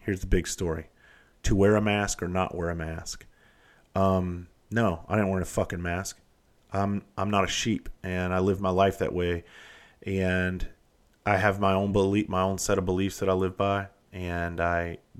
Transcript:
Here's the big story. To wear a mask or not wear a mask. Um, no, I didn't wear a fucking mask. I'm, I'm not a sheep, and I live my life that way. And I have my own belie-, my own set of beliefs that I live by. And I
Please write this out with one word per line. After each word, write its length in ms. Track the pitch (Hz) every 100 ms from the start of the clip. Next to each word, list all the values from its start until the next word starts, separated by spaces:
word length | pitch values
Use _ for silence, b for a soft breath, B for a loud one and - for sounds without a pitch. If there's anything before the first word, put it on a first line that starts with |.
Here's 200 | - 92
the 60 | 92
big 200 | 92 82
story. 420 | - 90 80 - _ b b b b
To 120 | - 104
wear 200 | 98 107
a 40 |
mask 420 | 104 104 101 -
or 60 | 90
not 260 | 92 92
wear 140 | 87 85
a 80 | 85
mask. 480 | 80 82 - - - b b b b b b
Um, 540 | 98 95 92 90 87 87 _ -
no, 300 | 110 110 80 -
I 80 | 104
didn't 140 | 98
wear 100 | 95
a 60 | 87
fucking 340 | - 95 87
mask. 380 | 87 87 98 - _ _ _ _ _
I'm, 300 | 98 101 101 - -
I'm 140 | 101
not 140 | 101
a 40 | 92
sheep, 400 | - 92 - - -
and 320 | 92 90 90
I 60 | 92
live 200 | 95 98
my 80 | 95
life 300 | 92 98 -
that 160 | 95
way. 300 | 87 87 85 - B B B B B
And 680 | - 95 92 92 92 92 - - _ _ _ _
I 140 | - 98
have 200 | 104 98
my 140 | 98
own 200 | 95 101
belie-, 360 | 101 98 104 -
my 140 | 92
own 160 | 95 95
set 180 | - 98
of 80 |
beliefs 340 | 92 92 98 -
that 100 | 95
I 20 |
live 240 | 95 92 90
by. 300 | 101 101 98 _ _
And 480 | 95 87 87 85 85
I 380 | 85 85 85 82 _ -